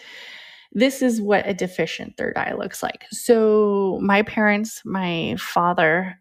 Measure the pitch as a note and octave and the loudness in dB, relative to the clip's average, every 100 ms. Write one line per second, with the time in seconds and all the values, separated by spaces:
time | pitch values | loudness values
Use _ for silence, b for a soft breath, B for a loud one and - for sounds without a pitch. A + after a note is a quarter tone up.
0 | B B B B B B B G3+ C4 C4+ | B B B B B B B 2 2 2
1 | B3+ A3+ G#3 G3 - F#3+ F#3 F3+ E3 - | 0 0 2 2 2 -4 -4 -2 -4 -4
2 | - - - - - - F#3 - - - | -12 -8 -4 -4 -4 -4 -8 -6 -8 -8
3 | - - - A3+ A3 G#3+ G#3 G3+ G3 - | -14 -4 2 4 6 4 4 2 0 0
4 | G3 G3 G#3+ - G#3 G#3 A3 - - F#3+ | 2 2 2 0 2 2 -2 -10 -8 -4
5 | F3+ E3 D#3 F#3 - F3 F3 F3 D#3+ E3+ | -2 -2 -4 -6 -2 0 2 4 2 2
6 | F#3 - | -2 -8